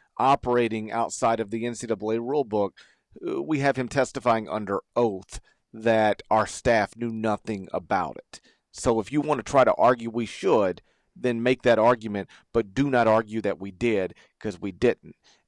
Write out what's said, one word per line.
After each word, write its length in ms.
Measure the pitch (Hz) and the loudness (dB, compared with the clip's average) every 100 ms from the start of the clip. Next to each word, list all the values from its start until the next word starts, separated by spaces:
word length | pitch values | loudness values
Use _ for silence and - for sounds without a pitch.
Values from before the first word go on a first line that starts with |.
| _ - | _ -2
operating 760 | 127 139 127 120 117 110 107 | 2 2 0 0 0 -2 -6
outside 480 | 113 98 - 120 113 | -4 -4 -2 0 0
of 100 | 104 | -4
the 160 | 113 120 | -6 -6
N 80 | |
C 120 | 113 117 | -6 -6
double 240 | 101 107 | -4 -4
A 80 | 113 | -4
rule 240 | 120 147 | -2 -4
book 300 | 117 104 98 - - _ _ - 170 | -2 -2 -2 -4 -20 _ _ -14 -8
uh, 160 | 135 | -6
we 160 | 147 151 | -4 0
have 160 | 139 131 | 0 0
him 120 | 123 | -2
testifying 600 | 143 127 127 123 113 101 | -2 -2 -2 0 0 -2
under 320 | 104 101 98 - 120 | -6 -4 -6 -4 -2
oath 440 | 117 95 - - - _ _ | 0 -2 -12 -18 -18 _ _
that 500 | 110 113 110 107 - - | -4 2 4 4 0 0
our 160 | 110 101 | 0 0
staff 500 | - 131 113 101 113 | -2 2 2 0 -4
knew 140 | 117 | -8
nothing 580 | 110 110 104 - 101 92 | -4 -2 -4 -4 -8 -6
about 440 | - 90 95 78 - | -8 -2 -2 -2 -8
it. 240 | - - _ _ _ | -18 -20 _ _ _
So 300 | - 131 113 | -6 -2 0
if 120 | 98 | -2
you 80 | 147 | -2
want 180 | 147 139 | -2 -2
to 120 | - | 2
try 140 | 139 | 4
to 100 | 117 | 6
argue 360 | - 117 123 117 | 6 4 4 -2
we 160 | 113 110 | -6 -6
should, 560 | - 190 123 95 87 - _ _ - | -4 2 2 2 -2 -10 _ _ -6
then 260 | 127 117 | -2 0
make 200 | 123 127 | 0 2
that 160 | 123 110 | 4 4
argument, 500 | 113 120 110 101 92 - _ | 4 4 -2 -6 -8 -14 _
but 220 | 117 104 | -2 -2
do 160 | 98 143 | -2 0
not 160 | 127 110 | 2 4
argue 340 | 110 107 110 | 4 2 -4
that 200 | 101 80 | -4 -4
we 100 | 98 | -8
did, 440 | 92 117 104 90 - _ _ | -4 0 0 -2 -6 _ _
'cause 200 | 107 90 | -10 -8
we 120 | 101 | -8
didn't. 420 | 92 120 - - - _ _ | 0 0 0 -6 -20 _ _